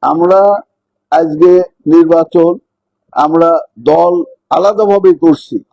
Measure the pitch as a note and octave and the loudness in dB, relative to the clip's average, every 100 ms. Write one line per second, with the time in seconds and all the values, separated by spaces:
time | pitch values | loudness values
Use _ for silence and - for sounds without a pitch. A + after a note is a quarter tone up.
0 | C3 D#3 F3 F#3+ G3+ G3+ - _ _ _ | -4 -2 0 2 2 -2 -6 _ _ _
1 | _ D3+ E3 D3+ F3 F3+ F3+ _ - E3 | _ -4 -2 0 2 2 0 _ 0 2
2 | D#3+ E3+ E3 F3 E3 F3+ _ _ _ _ | 2 0 0 0 -2 -2 _ _ _ _
3 | _ - D3 D#3+ E3 E3 - _ B2 D#3 | _ -4 -2 0 0 -2 -4 _ -2 0
4 | F3 F3 E3 - _ - F#3+ G#3 G#3 G3+ | 0 -2 -6 -14 _ -4 -2 -2 0 2
5 | F#3+ D#3+ E3 D3 - - _ | 2 2 0 -2 -4 -12 _